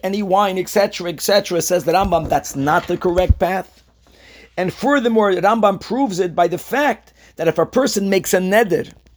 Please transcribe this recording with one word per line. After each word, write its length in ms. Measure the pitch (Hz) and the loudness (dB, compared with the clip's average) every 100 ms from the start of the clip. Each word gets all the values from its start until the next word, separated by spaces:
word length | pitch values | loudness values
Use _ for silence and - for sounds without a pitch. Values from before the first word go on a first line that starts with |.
any 180 | 190 214 | -6 -4
wine, 360 | 196 190 202 185 | 0 2 2 0
et 100 | 180 | -2
cetera, 420 | 214 202 - 175 | 0 0 -2 -8
et 120 | 151 | -6
cetera, 400 | - 202 - 170 | 0 0 0 -2
says 240 | - 175 151 | 0 0 2
the 80 | |
Rambam, 340 | 175 196 170 151 | 0 2 0 0
that's 300 | 143 - 139 | -2 -4 -4
not 280 | 139 170 - | 0 0 0
the 100 | 175 | -2
correct 420 | 185 175 180 - | -2 2 2 2
path. 420 | 180 190 - _ _ _ _ _ - - - - | 0 -2 -8 _ _ _ _ _ -20 -20 -14 -6
And 160 | 180 | -4
furthermore, 580 | - 247 285 233 220 202 | -2 0 0 2 2 2
Rambam 480 | 180 190 226 208 185 | 2 2 4 2 0
proves 400 | - 240 269 175 | -4 -2 -2 -2
it 160 | 180 160 | -2 0
by 140 | 170 | 0
the 80 | 180 | -2
fact 560 | - 247 269 - _ _ - - | -4 -2 0 -2 _ _ -20 -4
that 100 | 165 | -2
if 100 | 165 | 0
a 80 | 160 | 0
person 440 | 254 269 208 196 | 0 0 0 0
makes 240 | 196 - | 0 0
a 60 | 185 | 0
neder, 520 | 185 208 220 165 - - _ | 2 2 2 0 -4 -14 _